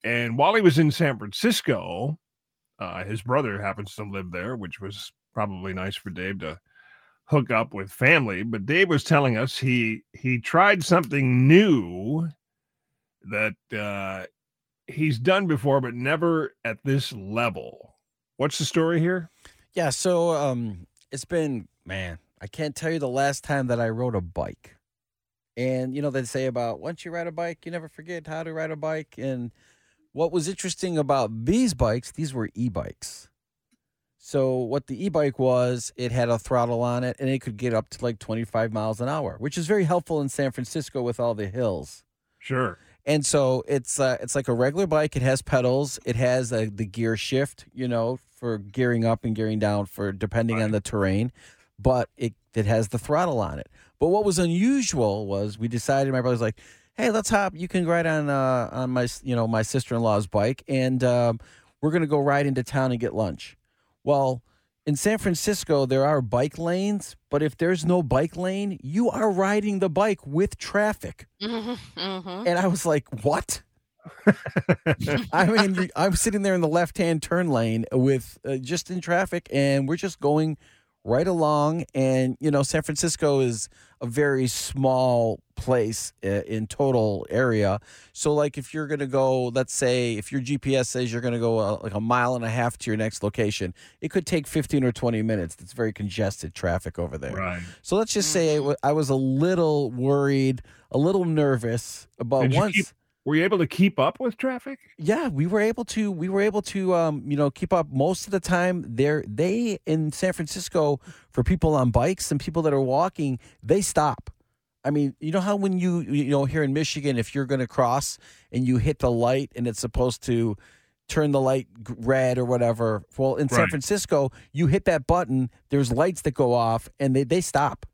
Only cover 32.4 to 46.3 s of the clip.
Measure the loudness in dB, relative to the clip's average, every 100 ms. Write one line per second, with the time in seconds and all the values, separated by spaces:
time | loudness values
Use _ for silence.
32.4 | -6 -4 -4 -4 -8 -12 -16 -18 -20 _
33.4 | _ _ _ _ _ _ _ _ -4 0
34.4 | 2 0 -2 -4 -4 -6 -2 0 0 2
35.4 | 2 4 2 -2 -8 -6 -4 0 0 0
36.4 | 0 0 2 0 0 -2 -4 -4 -2 -2
37.4 | -4 -4 -2 -2 -4 -6 -6 -6 -6 -6
38.4 | -2 -2 -2 -2 -4 -4 -4 -4 -6 -6
39.4 | -6 -4 0 2 4 0 0 -2 -2 -2
40.4 | -2 -4 -8 -8 -6 -4 -4 -2 -2 -2
41.4 | -6 -2 -2 -2 -8 -18 _ _ _ _
42.4 | -4 -2 -2 -6 _ _ 0 0 2 2
43.4 | 2 0 0 -2 -2 -2 0 0 -4 -4
44.4 | -2 0 0 0 0 2 0 0 0 0
45.4 | 0 0 2 0 -2 -6 -4 0 2